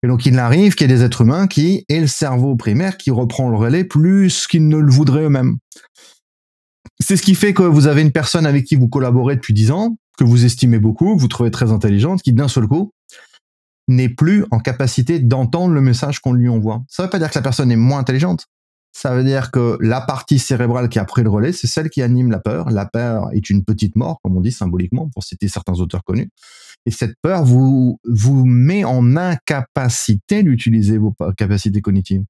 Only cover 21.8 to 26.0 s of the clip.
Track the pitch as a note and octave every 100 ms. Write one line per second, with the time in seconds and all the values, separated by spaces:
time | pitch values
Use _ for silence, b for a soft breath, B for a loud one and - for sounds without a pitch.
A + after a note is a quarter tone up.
21.8 | D#3+ - B2 B2 B2+ G#2+ - C3 D#3+ G#2+
22.8 | G2+ A#2+ A#2+ A2+ - - G#2 G2+ F#2+ G#2
23.8 | G2+ - C#3 E3 - F#2 F#2 A#2+ F#2+ F2+
24.8 | F2+ B2 D#3 A#2+ - F2+ G2+ - F2 F2
25.8 | F2 F2+